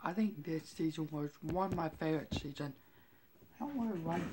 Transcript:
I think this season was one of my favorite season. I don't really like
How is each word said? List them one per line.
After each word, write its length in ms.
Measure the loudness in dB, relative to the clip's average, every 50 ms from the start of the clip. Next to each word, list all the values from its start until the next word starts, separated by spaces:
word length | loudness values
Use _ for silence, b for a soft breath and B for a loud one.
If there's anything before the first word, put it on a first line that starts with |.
| -2
I 100 | 0 2
think 320 | 4 4 2 2 0 -2
this 240 | 0 0 -2 -2 -4
season 400 | -2 0 0 2 2 0 -2 -2
was 200 | 0 -2 -2 -2 -4 -4
one 300 | -4 0 2 2 2 2
of 40 | 2
my 140 | 2 0 0
favorite 420 | 0 0 2 2 2 2 2 0 -2
season. 400 | -2 -2 -2 -4 -4 -4 -4 -6 -8 B B B B B B B B B B B -20 -20 -16 -10 -6
I 60 | -6
don't 140 | -2 0 0
really 220 | 2 2 0 0 0
like 180 | 0 0 0 0 0